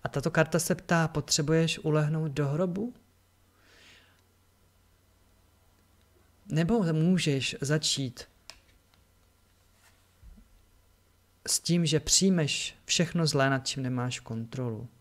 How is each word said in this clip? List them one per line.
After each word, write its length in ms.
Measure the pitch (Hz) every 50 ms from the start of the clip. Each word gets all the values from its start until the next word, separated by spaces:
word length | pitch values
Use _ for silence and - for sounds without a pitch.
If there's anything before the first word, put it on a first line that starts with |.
| _
A 60 | -
tato 220 | - 143 131 170
karta 280 | 160 170 160 156 - 165
se 160 | 156 - 180
ptá: 320 | - - - 175 165 160
„Potřebuješ 720 | 156 - 151 143 - - - 151 143 160 160 165 160 - -
ulehnout 520 | - 156 151 151 151 147 160 160 156 156
do 160 | 135 143 147
hrobu?“ 460 | 139 143 160 190 180 170 196 214 247 - - _ _ _ _ _ _ _ _ _ _ _ _ _ _ - - - - - - _ _ _ _ _ _ _ _ _ _ _ _ _ _ _ _ _ _ _ _ _ _ _ _ _ _ _ _ _ _ _ _ _ _ _ _ _ _ _ _ _ _ _ _ _ _ _ _ _
Nebo 360 | - 147 151 170 165 226 240 190 165 160
můžeš 640 | 156 156 175 185 175 - 156 143 135 127 - - -
začít 680 | 147 131 151 156 151 - - - 139 123 - - - _ _ _ _ _ - - _ _ _ _ _ _ _ _ _ _ _ _ _ _ _ _ _ _ _ _ _ _ _ _ _ - _ _ _ _ _ _ - - - - - _ - - _ _ _ _ _ _ _ _ _ _ _ _ _ _ _ _ _
s 120 | - - -
tím, 260 | - - 170 175 170
že 140 | 151 151 151
přijmeš 760 | - - - - 185 190 190 170 151 139 - - - - - - _
všechno 420 | - - - 175 165 - 170 165
zlé, 220 | 151 151 139 135 135
nad 180 | 135 131 127
čím 160 | - - 139 131
nemáš 360 | 127 127 123 120 127 123 -
kontrolu? 680 | - - 113 113 113 113 - 131 127 120 113 110 117 123 _ _